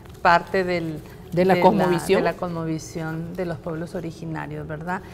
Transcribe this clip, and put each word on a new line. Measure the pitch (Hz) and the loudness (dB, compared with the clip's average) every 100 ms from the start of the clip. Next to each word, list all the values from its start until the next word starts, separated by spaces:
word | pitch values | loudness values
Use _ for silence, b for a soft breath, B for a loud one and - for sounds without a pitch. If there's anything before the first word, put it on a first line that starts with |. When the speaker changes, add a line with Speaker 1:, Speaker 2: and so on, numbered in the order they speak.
| B - | B 0
Speaker 1:
parte | 185 170 175 190 | 4 6 4 0
del, | 180 175 165 151 - B B | 2 0 -2 -6 -10 B B
Speaker 2:
De | 165 185 | 2 4
la | |
Speaker 1:
de | 180 | 6
Speaker 2:
cosmovisión. | 185 196 180 170 - 190 | 6 6 4 2 4 4
Speaker 1:
de | |
la | 170 | 2
cosmovisión | 165 180 165 160 160 - 165 160 160 170 | -2 -4 -4 -4 -6 -6 -8 -6 -6 -6
de | 180 175 | -6 -6
los | 165 | -6
pueblos | 175 160 170 | -6 -6 -6
originarios, | 185 165 156 165 156 147 151 156 | -8 -8 -10 -8 -8 -8 -8 -8
¿verdad? | 156 165 190 - | -8 -6 -8 -8